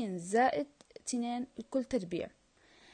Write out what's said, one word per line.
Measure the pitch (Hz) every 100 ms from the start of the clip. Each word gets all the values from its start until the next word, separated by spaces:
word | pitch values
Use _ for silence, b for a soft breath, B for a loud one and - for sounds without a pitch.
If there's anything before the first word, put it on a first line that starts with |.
| 220 180
زائد | 175 220 262 294 285 - - -
اتنين | - 247 233 240 247 -
الكل | - 269
تربيع. | 247 254 175 170 - - _ _ B B B